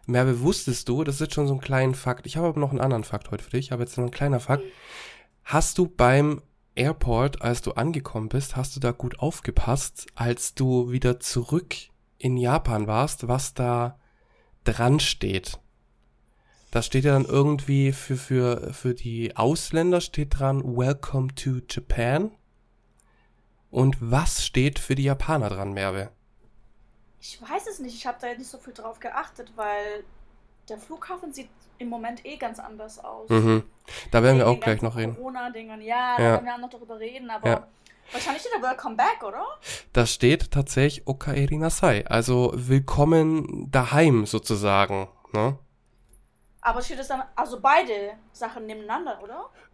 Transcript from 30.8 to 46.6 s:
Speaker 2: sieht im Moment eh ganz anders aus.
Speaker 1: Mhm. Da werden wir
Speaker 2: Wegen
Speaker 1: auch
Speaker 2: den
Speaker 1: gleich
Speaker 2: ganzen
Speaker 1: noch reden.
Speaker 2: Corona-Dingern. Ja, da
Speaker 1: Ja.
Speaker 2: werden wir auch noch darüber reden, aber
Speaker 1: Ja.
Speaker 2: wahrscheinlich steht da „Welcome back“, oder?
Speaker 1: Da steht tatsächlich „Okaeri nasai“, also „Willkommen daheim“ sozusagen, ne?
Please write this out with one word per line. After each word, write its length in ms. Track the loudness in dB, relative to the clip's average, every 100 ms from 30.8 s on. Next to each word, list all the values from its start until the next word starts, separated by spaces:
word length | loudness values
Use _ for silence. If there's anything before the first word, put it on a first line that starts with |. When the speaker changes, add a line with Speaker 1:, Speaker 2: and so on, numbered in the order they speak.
| -14 -16 -12 -12 -12
Speaker 2:
sieht 160 | -14 -18 -20 -20 _
im 100 | -10
Moment 360 | -8 -8 -10
eh 120 | -14 -10
ganz 220 | -10 -10
anders 400 | -14 -16 -18 -16
aus. 260 | -16 -14 0
Speaker 1:
Mhm. 320 | 2 4 2 -2 -14 -18 -16 0
Da 120 | 4
werden 160 | 6 8
wir 60 | 6
Speaker 2:
Wegen 20 |
Speaker 1:
auch 40 |
Speaker 2:
den 60 | 4
Speaker 1:
gleich 200 | 2 0
Speaker 2:
ganzen 40 | -2
Speaker 1:
noch 100 | -2
reden. 180 | -4 -6
Speaker 2:
Corona-Dingern. 640 | -10 -8 -10 -10 -14 -14
Ja, 340 | -4 -2 0 2
da 60 |
Speaker 1:
Ja. 100 | 4
Speaker 2:
werden 120 | 4 0
wir 80 |
auch 40 | -8
noch 120 | -12
darüber 280 | -16 -16 -12
reden, 320 | -12 -12 -12
aber 180 | -4 0
Speaker 1:
Ja. 180 | 0 -2 _ _ _ -14
Speaker 2:
wahrscheinlich 300 | -8 -6 -6
steht 100 | -6 -4
da 20 | -4
„Welcome 280 | -4 -6 0
back“, 260 | 2 0
oder? 220 | -6 -10 -10 -12 -12 -14 -2
Speaker 1:
Da 140 | 0 2
steht 440 | 4 4 4 2
tatsächlich 560 | 0 0 2 2 0 -6
„Okaeri 500 | -6 -4 0 0 0
nasai“, 480 | 0 2 4 2 2
also 460 | 0 2 4 2
„Willkommen 1160 | 0 2 2 4 4 6 6 4 2 -2 -6 0
daheim“ 560 | 0 4 6 6 6 4
sozusagen, 840 | -2 -2 0 4 4 4 0 -6 _ -6
ne? 260 | 0 0 -2 -10 _ _ _ _ _ _ _ _ _